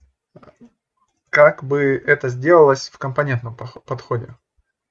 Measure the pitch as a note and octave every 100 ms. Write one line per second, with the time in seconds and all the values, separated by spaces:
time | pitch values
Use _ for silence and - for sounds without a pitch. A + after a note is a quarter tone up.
0 | _ _ _ - - _ A#3+ _ _ _
1 | _ _ _ - D3+ D3+ C3+ C#3+ C#3 C3
2 | - D3 C3 B2 C3+ E3+ D3 C3+ - -
3 | C#3 B2+ D3 B2 A#2+ A#2 B2 - - B2+
4 | - A#2+ A#2+ - _ _ _ _ _